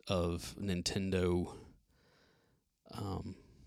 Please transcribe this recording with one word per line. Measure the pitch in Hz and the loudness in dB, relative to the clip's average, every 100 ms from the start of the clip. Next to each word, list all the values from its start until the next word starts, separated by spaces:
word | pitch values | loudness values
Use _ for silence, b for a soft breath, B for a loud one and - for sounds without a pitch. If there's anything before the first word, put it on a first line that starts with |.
| - | 0
of | 95 85 85 - - | 2 2 0 -4 -6
Nintendo, | 101 90 87 104 95 95 90 90 87 B B B _ _ _ _ _ _ _ _ _ _ - | -2 0 0 0 2 2 4 4 0 B B B _ _ _ _ _ _ _ _ _ _ -16
um, | - 101 90 87 - b b | -6 -4 -2 -4 -10 b b